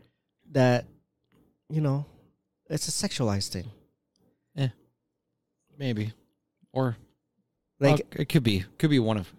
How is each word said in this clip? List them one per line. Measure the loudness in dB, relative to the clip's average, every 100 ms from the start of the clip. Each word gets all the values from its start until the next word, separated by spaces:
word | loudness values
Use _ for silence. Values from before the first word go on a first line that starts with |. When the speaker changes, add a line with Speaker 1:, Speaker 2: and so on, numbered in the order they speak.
| _ _ _ _ _
Speaker 1:
that, | 2 4 4 -2 -16 _ _ _ _ _ _ _
you | -2
know, | 0 0 -4 -14 _ _ _ _ _
it's | -6 -4
a |
sexualized | -4 -6 -2 -2 -2 -4
thing. | -8 -12 -16 _ _ _ _ _ _ _ -6
Speaker 2:
Yeah, | -6 -6 _ _ _ _ _ _ _ _ _ -8
maybe, | -6 -4 -6 -8 _ _ _ _ _
or | -4 -2 -4 -14 _ _ _ _ _ _ _
Speaker 1:
Like, | 2 2 0
Speaker 2:
well, | -8
it | 0
could | 2
be, | 2 0 -2 -2
could | 2
be | 2
one | 2 -2
of, | -4